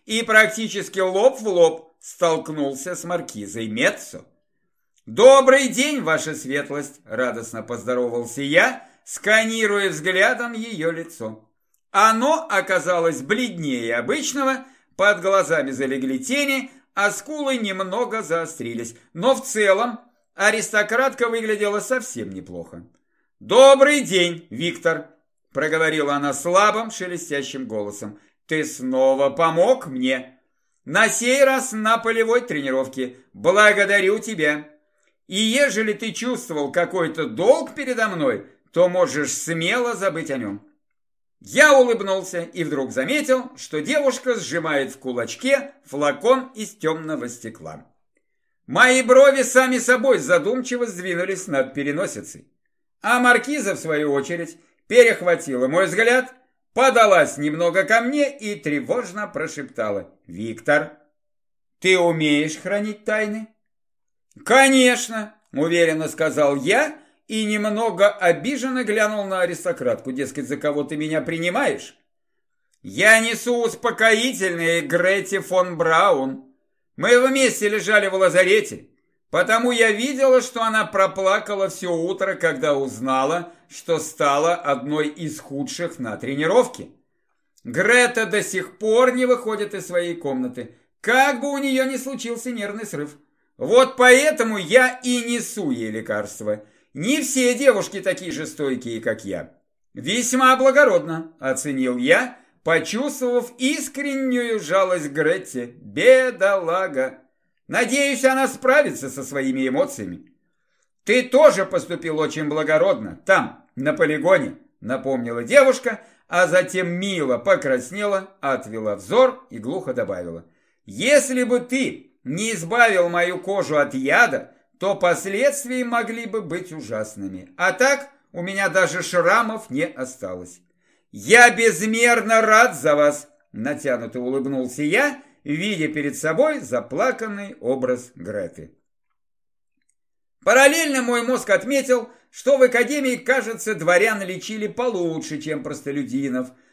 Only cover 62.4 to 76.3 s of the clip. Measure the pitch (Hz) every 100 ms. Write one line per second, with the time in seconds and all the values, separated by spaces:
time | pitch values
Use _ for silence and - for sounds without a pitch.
62.4 | 156 - 185 202 214 208 - 214 208 220
63.4 | 214 _ _ _ _ _ _ _ _ -
64.4 | - 254 269 262 247 233 - 226 208 _
65.4 | _ 135 165 170 165 156 156 - 156 143
66.4 | 143 139 131 226 302 - _ _ - 220
67.4 | 214 214 208 208 226 175 202 - 180 156
68.4 | 196 269 262 254 214 214 214 214 196 185
69.4 | 175 165 180 - 123 110 135 131 127 147
70.4 | 123 143 151 147 143 151 156 156 135 165
71.4 | 175 220 240 - - _ _ _ _ _
72.4 | _ _ _ _ 98 107 208 226 226 220
73.4 | 247 240 226 - 196 - 226 220 254 185
74.4 | 190 170 165 170 139 175 185 196 - 196
75.4 | - 185 180 165 160 165 196 143 135